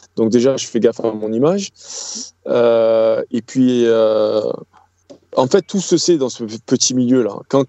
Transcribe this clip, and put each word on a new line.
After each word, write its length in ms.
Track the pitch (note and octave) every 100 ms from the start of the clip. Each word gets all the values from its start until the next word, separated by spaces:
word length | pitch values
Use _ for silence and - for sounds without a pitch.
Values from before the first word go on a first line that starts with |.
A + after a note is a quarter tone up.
| - -
Donc 140 | A2+
déjà 260 | A#2+ C3 B2+
je 100 | -
fais 140 | A#2
gaffe 200 | A2+ -
à 120 | A2+
mon 200 | G#2+ G#2+
image. 380 | A2+ D3 G3+ G3 - - - - A3 - _ -
Euh, 720 | A#2+ A#2+ A#2 A2+ A2+ A2+ A2 -
et 100 | A#2+
puis, 440 | - C3 B2+ B2 A#2
euh, 560 | A2+ A2 A2 G#2+ G#2+ A#1+ - - _ _ _ - - _ -
en 100 | C3
fait, 160 | G3+
tout 180 | - G3+
se 160 | - E3+
sait 200 | - E3
dans 120 | B2+
ce 160 | - A2 A2+ -
petit 280 | B2+ -
milieu-là. 440 | B2+ B2 B2+ G#2 - -
Quand, 160 | C3+